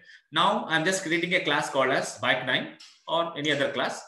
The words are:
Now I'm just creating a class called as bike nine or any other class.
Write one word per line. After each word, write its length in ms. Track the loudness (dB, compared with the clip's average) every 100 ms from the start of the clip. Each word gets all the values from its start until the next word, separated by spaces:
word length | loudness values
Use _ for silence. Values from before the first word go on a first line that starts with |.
| -18 -20 _
Now 340 | 2 2 2 0
I'm 160 | 0
just 180 | 2 0
creating 320 | 0 -2 0
a 60 | 0
class 300 | 2 0 0
called 200 | 2 2
as 280 | 2 -2 -2
bike 280 | 0 0 0
nine 300 | -2 -2 -12 -20 -20 -2
or 280 | -2 -2 -2
any 140 | -2
other 220 | 0 0
class. 280 | 0 -2 -4